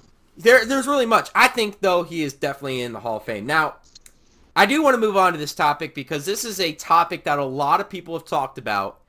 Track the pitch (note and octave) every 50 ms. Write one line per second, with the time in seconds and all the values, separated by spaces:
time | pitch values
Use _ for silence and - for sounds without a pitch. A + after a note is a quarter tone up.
0 | _ _ _ _ _ _ _ - E3 A3+ A#3+ - A3 A3 C#4 C4+ A#3+ C4+ C#4+ C#4
1 | B3 A3+ A3 F3 - - - F#3+ B3 C4 - A#3+ A3 G#3 G3 - - F#3+ F3+ F3
2 | E3 C#3+ E3+ E3 D#3 C#3 - - - C#3+ C#3 - C#3+ C3+ C3 B2+ B2 A#2+ A2+ G#2
3 | G#2+ A#2 A2 G#2+ - - A2 G2+ G2+ B2+ D3+ D#3+ D#3 C#3+ - - _ _ _ -
4 | _ - _ _ _ _ _ _ _ _ _ - G3+ G#3 C#4 D#4 D#4 C#4 B3+ A#3+
5 | A3 G#3+ G3 G3 F#3 F3+ E3+ D3+ D3 C#3+ - - D#3+ D3 D3 - E3 D3 - D3
6 | C3+ - E3 D3 C#3 F3+ G#3 - - A#3 G3 F#3 F#3 D#3+ D3 - - - E3+ E3+
7 | E3+ - F3+ D#3+ - D#3+ D3 C#3+ C#3 C3+ C3 C#3 C#3+ C#3 E3 F#3 G3 - - F3
8 | E3 E3 E3 D#3+ - - F3+ D3+ C3+ - - C3+ G#2+ A2 G#2 G2+ G2 G2 - _
9 | _